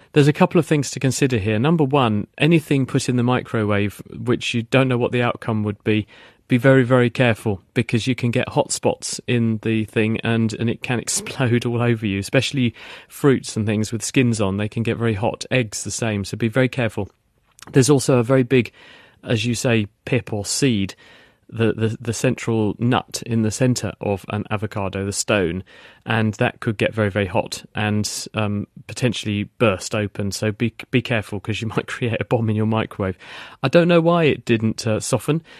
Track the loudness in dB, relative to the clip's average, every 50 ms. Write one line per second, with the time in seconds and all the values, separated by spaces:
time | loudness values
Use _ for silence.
0 | _ _ 4 6 6 6 6 4 2 4 4 2 2 2 0 0 0 -2 -4 -2
1 | -2 -2 2 2 2 2 2 0 0 0 0 2 2 2 2 2 2 2 4 2
2 | 4 2 2 0 -2 -6 _ 0 2 4 4 4 2 2 0 0 0 0 0 -2
3 | 0 0 0 2 2 2 0 0 -2 -2 -2 -2 0 2 2 0 0 -2 -4 -8
4 | -14 -16 -14 -6 -2 -2 -2 -2 -2 -4 -4 -4 -2 2 2 2 2 2 2 0
5 | 0 0 0 0 0 -2 -2 -4 -4 -4 -2 -2 -2 -4 -4 -2 _ 0 0 0
6 | 0 -4 -10 -20 -20 -20 _ _ _ 0 0 4 6 6 6 6 6 6 4 4
7 | 4 2 2 2 2 2 2 0 -2 -4 -4 -4 -8 _ _ -4 -2 0 -2 -2
8 | 0 -2 -2 -2 -2 -2 0 -2 -2 0 0 -2 0 0 -4 -2 0 -2 -2 -2
9 | -6 -10 -10 -8 -4 -2 0 0 0 0 -2 -2 -2 -2 -2 -2 -2 -2 -2 -2
10 | 0 0 -2 -2 -2 0 0 2 0 0 -2 -2 -2 -2 -2 -4 -4 -4 -4 -4
11 | -4 -4 -6 -6 -6 -8 -4 -2 0 2 2 0 0 -2 -2 0 0 0 0 0
12 | 0 -2 -2 -2 -2 -4 -4 -4 -4 -4 -2 -2 -2 -2 -2 -6 -14 -20 -20 -20
13 | -20 _ -8 -2 2 2 2 2 -2 -6 -6 -4 -2 0 0 -2 -2 -2 -4 -6
14 | -8 -2 0 2 2 2 2 0 0 -2 -2 -2 -4 -4 -4 -4 -4 -2 -2 -2
15 | 0 -2 0 0 -2 -2 -4 -4 -6 -2 -2 -2 -2 -2 -6 -10 -10 -8 -6 -4
16 | -4 -2 -2 -2 -4 -6 -4 -4 -4 -2 0 0 0 0 0 -2 -4 -4 -4 -6
17 | -8 -8 _ _ _ _ _ _ _ _ _ -20 -18 2 4 4 6 6 4 4
18 | 4 2 2 2 2 2 2 2 2 4 2 2 2 0 -6 -18 -20 -20 -20 -20
19 | -20 _ _ _ -6 -4 -2 -2 -2 -2 -4 -2 0 0 0 0 0 -2 _ _
20 | _ -2 -2 -2 -2 -4 -6 -6 -6 -6 -2 0 2 2 2 2 0 -2 -6 -12
21 | -20 -20 -20 -20 _ _ _ _ _ -12 -2 0 2 2 4 2 2 0 -2 -4
22 | -6 -6 -4 -2 0 -2 -2 -2 -2 -2 0 0 0 0 0 0 0 2 2 2
23 | 0 -2 -8 -10 -6 -2 0 0 0 0 0 2 2 2 2 0 -2 -6 -6 -4
24 | -4 -2 -2 -4 -4 -6 -6 -6 -4 -4 -4 -4 -4 -6 -6 -6 -6 -4 -4 -4
25 | -4 -4 -4 -4 0 2 2 2 2 2 0 -4 -8 -10 -18 -20 -20 -20 -20 _
26 | _ -2 0 0 0 0 0 0 0 -2 -2 _ -4 -4 -2 0 -2 -2 0 0
27 | 0 0 0 0 -2 0 0 -2 -2 -2 -8 -12 -14 -10 -6 -4 -2 0 0 0
28 | -2 -2 -6 -8 -10 -8 -6 -4 -4 -2 -2 -4 -6 -8 _ -18 -18 -16 -6 -2
29 | -2 -2 -2 -2 -4 -4 -4 -4 -4 -6 _ 2 2 2 2 0 -4 -4 -4 -4
30 | -4 -4 -4 -6 -6 -6 -4 -2 -2 -2 -2 -2 -2 -4 -4 -6 -6 -2 -2 -2
31 | 0 0 -2 -2 -2 -4 -8 -8 -6 -6 -6 -4 -6 -4 -4 -4 -4 -6 -6 -6
32 | -4 -4 -2 -4 -2 0 0 0 2 0 0 0 0 0 0 0 -2 -4 -4 -4
33 | -4 -4 -6 -8 -14 -20 -20 -18 -18 -20 -10 -6 -2 2 4 4 6 6 4 4
34 | 4 4 4 4 4 2 2 0 2 0 2 2 2 0 -2 -2 -2 -2 -2 -2
35 | 0 -2 -2 -2 0 -2 -2 -2 -4 -8 -18 -20